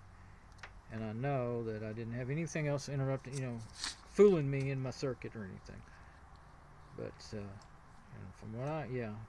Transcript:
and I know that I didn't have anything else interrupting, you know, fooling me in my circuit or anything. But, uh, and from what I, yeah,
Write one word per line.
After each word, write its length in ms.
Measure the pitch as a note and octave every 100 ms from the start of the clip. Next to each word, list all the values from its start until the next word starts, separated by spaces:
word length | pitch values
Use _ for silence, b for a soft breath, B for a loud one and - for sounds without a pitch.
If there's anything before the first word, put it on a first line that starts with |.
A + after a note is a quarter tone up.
| - B B B B B - - -
and 120 | A#2 A2
I 80 |
know 500 | A2+ C#3 C#3 A#2+ A#2+
that 200 | A2+ G#2+
I 100 | A2
didn't 200 | A2 A#2
have 160 | A#2+ B2+
anything 380 | D3 D#3+ E3 D3
else 220 | C#3+ C#3
interrupting, 460 | C#3+ C3+ C3 B2 C#3
you 100 | C3
know, 140 | A#2 A2 B B B -
fooling 400 | - G#3 F3 C#3
me 220 | C#3 C3+
in 100 | C3+
my 100 | C3
circuit 460 | - C#3 A#2+ A#2 A2+
or 80 | F#2+
anything. 360 | G#2 - F#2+ - B B B B - - - - - - -
But, 400 | A2 - - G#2+
uh, 0 |
and 960 | G2+ G#2 - - - - - G#2+ G2 -
from 180 | G#2+ A2+
what 100 | C#3
I, 200 | D#3 A#2
yeah, 220 | B2+ A2+ G#2+